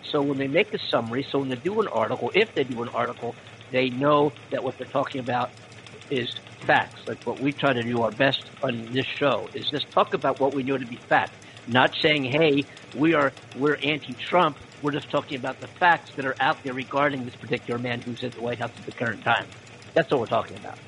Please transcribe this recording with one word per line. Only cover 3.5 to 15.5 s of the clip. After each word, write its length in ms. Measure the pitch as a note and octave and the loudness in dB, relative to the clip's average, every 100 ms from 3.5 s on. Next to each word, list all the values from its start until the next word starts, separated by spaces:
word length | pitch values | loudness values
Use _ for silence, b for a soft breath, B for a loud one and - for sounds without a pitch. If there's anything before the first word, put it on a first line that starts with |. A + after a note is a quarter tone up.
| - - | -20 -4
they 180 | B2+ C3 | 0 0
know 420 | B2 C#3+ D3 D3 - - | 2 4 4 4 0 -8
that 120 | C3 | -4
what 140 | B2+ - | -4 -6
they're 100 | B2 | -4
talking 320 | - C3 C3+ | -2 -2 -4
about 320 | B2 B2 B2 - - - - - - | -2 -2 -2 -8 -20 -20 -20 -20 -6
is 180 | C3+ A#2 - - - - | -4 -4 -8 -14 -8 4
facts. 340 | C#3+ G2 - - | 4 4 -8 -10
Like, 100 | A2+ - | -6 -6
what 140 | G#2 | -2
we 120 | C3+ | -2
try 200 | C#3+ C#3 | 2 2
to 100 | B2 | 2
do 180 | A#2 A#2+ | 0 0
our 100 | A2+ | 0
best 280 | A2+ C3+ C#3 - - | 2 2 2 -8 -6
on 280 | C3+ A#2 A2+ | -4 -4 -4
this 120 | C3 B2 - | -4 -4 0
show 300 | C#3+ G#2+ G2+ | 2 2 -4
is 160 | G#2 - | -8 -6
just 220 | D3 - | -6 -2
talk 220 | - G#3 | 0 2
about 260 | G3 C#3+ - | 2 0 2
what 140 | C#3 | 0
we 100 | C#3 | 0
know 140 | B2+ C3+ | -2 -4
to 80 | A#2+ | -4
be 140 | A#2+ - | -12 2
fact, 240 | D3 F#2+ - B B - | 2 2 -8 B B 2
not 240 | B2 C#3+ - | 6 6 4
saying, 240 | D#3+ D3+ C3 | 2 2 2
"Hey, 400 | C#3+ D#3+ C#3+ C#3 B B A2+ | 4 4 4 0 B B 0
we 180 | D#3 | 2
are, 200 | D#3+ C#3 - - B2 | 4 2 0 -16 -2
we're 220 | D3 C#3 | 0 0
anti-Trump." 760 | C#3 D3+ - A#2+ - F3+ E3 C#3 - - | 0 -2 -4 -10 2 4 4 0 -18 -6
We're 100 | D3 | -4
just 180 | C#3+ - | -4 -2
talking 280 | D3 C#3 C3+ | -4 -2 -8
about 220 | C3 | -6